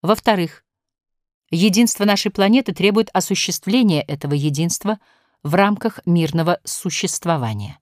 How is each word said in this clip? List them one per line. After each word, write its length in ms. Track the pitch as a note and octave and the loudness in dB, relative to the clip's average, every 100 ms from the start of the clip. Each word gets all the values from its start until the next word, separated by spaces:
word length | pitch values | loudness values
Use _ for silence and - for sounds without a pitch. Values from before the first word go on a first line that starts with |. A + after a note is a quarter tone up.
Во-вторых, 600 | D#3+ A3 - G#3 E3 - _ _ _ _ _ _ _ _ _ | 0 0 2 2 0 -6 _ _ _ _ _ _ _ _ _
единство 540 | E3+ G3+ F#3+ A#3+ - | 0 2 4 2 2
нашей 260 | G#3 G3+ G#3+ | 0 0 -2
планеты 440 | - G3 A#3+ C4+ | 0 2 4 2
требует 340 | F3+ F#3 G#3 A3 | 0 2 2 0
осуществления 880 | F#3 - F#3+ - F3 - A#3+ A3+ D#3 | -2 -2 -2 -2 -4 -2 2 4 2
этого 320 | - D3 C#3+ | -2 -6 -2
единства 640 | C#3+ D3 C#3+ E3+ - G3+ G#3+ _ _ _ _ | -2 0 0 -2 -2 -4 -6 _ _ _ _
в 120 | D3 | -2
рамках 460 | F3 G3+ G3+ A3+ - | 2 2 0 -4 -6
мирного 560 | - E3+ D#3+ E3 E3 F3 | 0 2 2 0 0 -2
существования. 1120 | - - F#3 - - - E3+ D#3+ A#2+ G#2 G2+ - | -4 -8 -6 -4 -6 -6 -2 -2 -2 -6 -10 -14